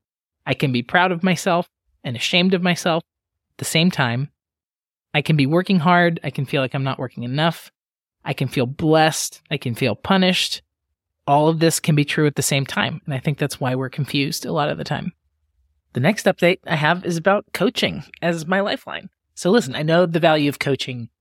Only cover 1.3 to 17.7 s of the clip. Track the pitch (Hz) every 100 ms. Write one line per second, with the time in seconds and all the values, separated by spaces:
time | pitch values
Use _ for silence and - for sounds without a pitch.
1.3 | 170 196 170 185 _ _ _ - 117 -
2.3 | 180 185 185 180 170 180 165 - _ _
3.3 | _ _ - - 160 180 - 127 120 147
4.3 | _ _ _ _ _ _ _ _ 151 143
5.3 | 156 135 165 185 190 151 175 170 165 151
6.3 | - 135 147 131 139 135 - 127 - 120
7.3 | 139 165 - - _ _ _ _ _ -
8.3 | 143 131 - 120 143 160 156 156 - -
9.3 | - _ 147 131 113 131 104 - 190 185
10.3 | 185 - - _ _ _ _ _ _ -
11.3 | 143 156 165 165 - - 147 143 - 151
12.3 | 147 - 139 135 - 139 156 - 135 160
13.3 | 143 147 - 131 131 131 - 139 143 135
14.3 | - - 165 151 147 156 147 175 - _
15.3 | _ _ _ _ _ _ 123 147 214 202
16.3 | - 175 185 - 160 151 180 180 165 190
17.3 | 202 - - 208